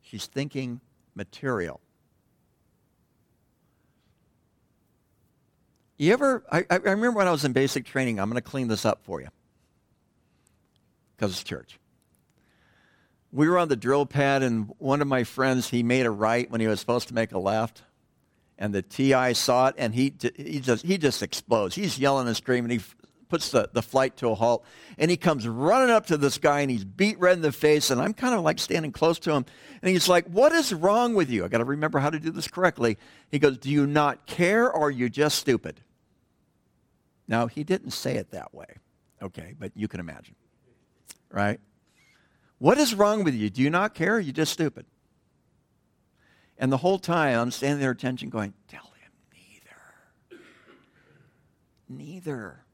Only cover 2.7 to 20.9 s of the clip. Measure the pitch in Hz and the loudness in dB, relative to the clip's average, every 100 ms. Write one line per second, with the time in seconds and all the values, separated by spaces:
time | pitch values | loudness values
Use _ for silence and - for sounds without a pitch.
2.7 | _ _ _ _ _ _ _ _ _ _ | _ _ _ _ _ _ _ _ _ _
3.7 | _ _ _ _ _ _ _ _ _ _ | _ _ _ _ _ _ _ _ _ _
4.7 | _ _ _ _ _ _ _ _ _ _ | _ _ _ _ _ _ _ _ _ _
5.7 | _ _ _ 147 247 277 254 - 165 180 | _ _ _ 2 4 2 0 -2 -2 0
6.7 | 180 - 196 240 226 185 160 139 123 135 | 0 0 0 0 2 2 2 0 2 0
7.7 | 147 123 139 127 107 101 120 - 139 123 | 0 -4 -4 -2 -2 -2 -4 -6 -8 -4
8.7 | 107 - - - 82 65 _ _ _ _ | 0 0 -2 -6 -12 -12 _ _ _ _
9.7 | _ _ _ _ _ _ _ _ _ _ | _ _ _ _ _ _ _ _ _ _
10.7 | _ _ _ _ _ 104 90 - 76 - | _ _ _ _ _ -6 -6 -10 -12 -14
11.7 | - _ _ _ _ _ _ _ _ _ | -20 _ _ _ _ _ _ _ _ _
12.7 | _ _ _ _ _ _ 123 156 180 170 | _ _ _ _ _ _ 0 2 4 2
13.7 | 127 117 139 139 143 139 139 131 113 104 | 0 2 0 2 0 2 2 0 -2 -4
14.7 | - 135 143 143 131 120 - 135 127 117 | -8 -2 -2 0 -2 -2 -2 0 0 -2
15.7 | 123 117 127 120 101 110 120 120 117 110 | -2 2 2 0 0 0 0 -2 -2 0
16.7 | 104 - 120 - 120 113 95 95 110 113 | -2 -2 -4 -2 -4 -4 -2 -2 -2 -4
17.7 | - _ _ _ _ _ _ _ _ 104 | -8 _ _ _ _ _ _ _ _ -4
18.7 | 101 92 - 135 131 127 117 - 123 131 | -4 -6 -2 2 4 2 0 2 2 2
19.7 | - 123 113 139 - 120 - 139 151 131 | 0 -4 0 -2 -2 -8 -6 -10 -6 -2
20.7 | - 170 | -2 0